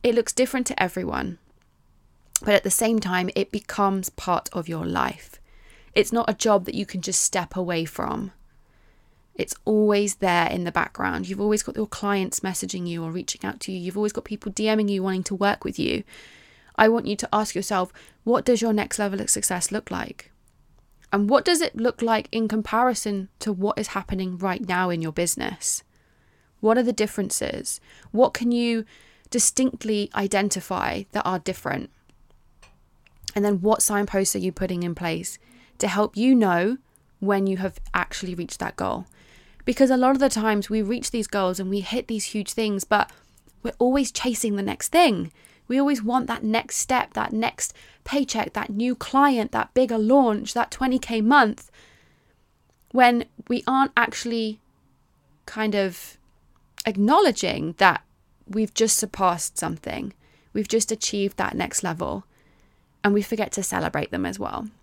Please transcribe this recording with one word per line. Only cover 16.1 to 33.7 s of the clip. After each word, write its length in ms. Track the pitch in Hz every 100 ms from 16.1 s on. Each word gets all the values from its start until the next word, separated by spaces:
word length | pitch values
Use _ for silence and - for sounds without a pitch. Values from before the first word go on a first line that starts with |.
| - - - - _ _ -
I 120 | 220
want 180 | 233 -
you 100 | 202
to 120 | -
ask 220 | 208 214
yourself, 380 | 170 196 196 180 - - _
what 200 | - 240
does 160 | - 233
your 120 | 226
next 260 | 214 - -
level 220 | 202 196
of 100 | 214
success 400 | - - 180 -
look 200 | 220 -
like? 400 | 180 - - - _ _ _ _ _ _ _ _
And 160 | 202 208
what 160 | 277
does 160 | - 339
it 160 | 339 -
look 240 | 226 -
like 280 | 226 220 -
in 160 | 226 220
comparison 800 | 220 214 220 254 233 214 202 190 _
to 120 | 214
what 260 | 185 202 -
is 100 | 214
happening 500 | 196 190 185 185 180
right 280 | 190 180 -
now 240 | 180 185
in 120 | 175
your 100 | 160
business? 680 | 156 175 - - 180 - - _ _ _ _ _ _ _ _
What 180 | 214 233
are 40 |
the 100 | 240
differences? 880 | 220 214 - 196 - - - - - _ - -
What 200 | 208 254
can 180 | - 240
you 360 | 240 233 226 220 - - _ -
distinctly 800 | 247 - - 262 247 220 208 208
identify 880 | 208 196 202 202 190 - 185 - - 202
that 140 | - -
are 120 | 185
different? 520 | - 180 - 139 - _ _ _ _ _ _ _ - _ _ _ _ _ -
And 100 | 208
then 160 | 208 196
what 220 | 196